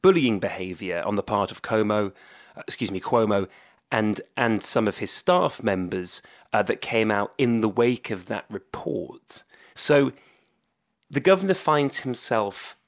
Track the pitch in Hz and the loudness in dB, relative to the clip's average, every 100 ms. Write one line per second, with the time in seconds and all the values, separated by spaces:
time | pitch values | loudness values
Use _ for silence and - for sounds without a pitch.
0 | 185 185 127 104 98 - 92 90 95 85 | 6 6 4 2 -2 -6 -10 -8 -6 -4
1 | 92 104 - 104 98 - - 110 107 107 | -2 -2 0 0 0 -4 -2 0 2 0
2 | 101 - - - - - - - 104 95 | -2 -6 -20 -20 -20 -18 -10 -6 -4 -6
3 | - 120 107 101 95 - - _ _ 117 | 0 2 4 2 -2 -10 -20 _ _ 0
4 | 107 101 - - 117 110 - - 110 - | 0 -2 -6 0 2 2 0 0 0 -2
5 | 104 - - 180 175 - 110 95 90 92 | -2 -2 2 2 2 0 -2 -2 -2 -4
6 | 90 - - - _ 107 104 110 - 113 | -4 -8 -10 -20 _ 0 0 -2 0 0
7 | 110 104 101 - 127 117 110 104 120 120 | 2 2 -2 0 2 2 2 2 2 2
8 | - 101 90 107 - 104 _ - - - | -4 -8 -6 -8 -8 -12 _ -10 -6 -6
9 | 76 - _ - - _ - - - 147 | -6 -14 _ -18 -18 _ -18 -4 4 4
10 | 127 - _ _ _ _ _ _ _ _ | 4 -2 _ _ _ _ _ _ _ _
11 | _ 135 156 185 190 185 - 151 139 - | _ -2 4 4 4 0 2 2 2 -2
12 | 131 120 - 113 101 - - - | -6 -6 0 0 0 -4 -14 -18